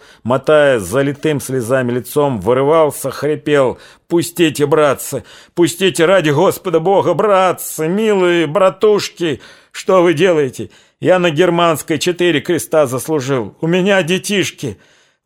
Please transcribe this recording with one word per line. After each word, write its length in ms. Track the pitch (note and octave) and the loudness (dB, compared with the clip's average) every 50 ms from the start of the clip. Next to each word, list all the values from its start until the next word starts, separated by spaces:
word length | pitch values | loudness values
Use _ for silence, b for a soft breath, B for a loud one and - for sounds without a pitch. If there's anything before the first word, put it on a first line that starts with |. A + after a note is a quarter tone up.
| B B B B B | B B B B B
мотая 560 | A2 B2 C3+ C3 - D#3 D3+ D3 C#3+ C3 A#2 | -2 -2 0 2 2 4 4 4 4 2 0
залитым 640 | F#2+ E2+ G2 C3+ C#3 C#3 C#3+ - - D#3 D3+ C3+ | -2 -2 -2 0 0 -2 -2 -2 -2 -2 -2 -2
слезами 520 | - - C3 C3 A#2+ G#2+ C3 C3 B2+ A#2+ A#2+ | -4 -4 -6 -4 -2 -2 -2 0 0 0 -2
лицом, 480 | B2 A2+ - - D3 C#3+ C#3+ C3 G#2+ | -4 -6 -4 -2 0 0 0 0 -2
вырывался, 680 | E2+ G#2 B2 C3 C#3 C#3 D#3+ E3 D#3 D3 C3 - - C#3 | 0 0 0 2 2 2 2 2 2 2 0 -4 -8 -10
хрипел: 680 | A#2+ - - D3 D3+ C#3+ C#3+ D3+ D3 C#3+ C3+ B2 G2+ B B B B B B - | -8 -6 -4 -4 -4 -2 -2 0 2 2 2 2 0 B B B B B B -2
«Пустите, 560 | E3 F3 D#3 - - - F3 D#3+ C#3 A#2+ D3 | -2 -2 -2 -2 0 0 0 0 2 0 0
братцы! 600 | C#3 D#3 D#3 D3+ D3 B2+ - - - - B2+ G#2 B B B B B B | 0 2 2 2 2 0 -2 -6 -10 -10 -10 -12 B B B B B B
Пустите, 520 | - F3 D#3+ - - F#3+ F#3+ D3 - E3 | 0 0 0 0 0 -2 -2 0 2 2
ради 240 | D#3+ G3 F#3+ D#3 D#3 | 4 4 2 2 2
Господа 500 | C#3+ C#3+ F3+ F#3 D3+ - - F#3+ E3 D#3+ | 2 2 2 0 0 -2 -4 -2 -2 0
Бога, 320 | D#3+ F3+ G3 F#3 C#3+ D#3 F3 | 0 2 2 2 2 0 0
братцы! 720 | D3+ G3+ G#3+ G3+ F#3 F#3+ F3+ E3+ - - - - - D#3 | 0 0 2 2 2 2 2 0 -4 -8 -12 -8 -6 -4
Милые 600 | D#3+ F3+ G3+ A3+ G#3+ G#3 F#3+ F#3 F3 F3 E3+ E3 | -4 -2 -2 0 0 0 2 2 2 2 2 0
братушки! 960 | D3+ D3+ G3+ F#3+ F#3+ - - - G#3+ G#3 G3 - - - - E3+ E3 C3+ - B B B B B B B | 0 0 2 2 2 2 2 2 2 2 2 -2 -6 -8 -6 -4 -4 -4 -6 B B B B B B B
Что 300 | - - - F#3+ F#3+ E3+ | -12 -4 0 2 2 4
вы 120 | F3+ E3+ | 2 2
делаете? 560 | C#3+ E3+ G3 F3 D#3 D3 C3 - - A2 G2 b b b b b b | 2 2 2 2 2 0 -2 -4 -8 -14 -14 b b b b b b
Я 200 | - C#3 F3+ F#3 | 0 2 2 2
на 120 | F3 F3 | 2 0
Германской 680 | D#3 C#3+ F#3 F3+ F3 E3+ F3 E3+ D#3+ C#3 - - E3 C#3+ | 2 2 2 2 2 2 2 0 0 -2 -4 -4 -4 -2
четыре 420 | - F3+ F3 E3+ F3+ F3 D#3+ C#3+ | -2 -2 -2 0 0 0 0 -2
креста 460 | - - F3 D#3+ - - - D#3 D3+ | -2 -2 -4 -4 -4 -2 0 0 0
заслужил! 720 | B2+ B2 B2+ - - D#3+ D3+ B2 C3 C#3 B2+ A2 G2 - - | 0 -2 -6 -6 -4 -4 -4 -2 -2 -4 -4 -4 -6 -10 -8
У 60 | - | -4
меня 360 | E3 E3+ F#3 F3+ G3+ G3+ F#3+ F3+ | -2 0 0 2 2 2 0 0
детишки! 760 | D3 F#3 F#3 - - G#3 G3+ D#3+ - - - - C3 F#2+ - b b b b b b b b b | 0 -2 -4 -2 -2 -2 -2 -2 -4 -6 -10 -10 -10 -10 -12 b b b b b b b b b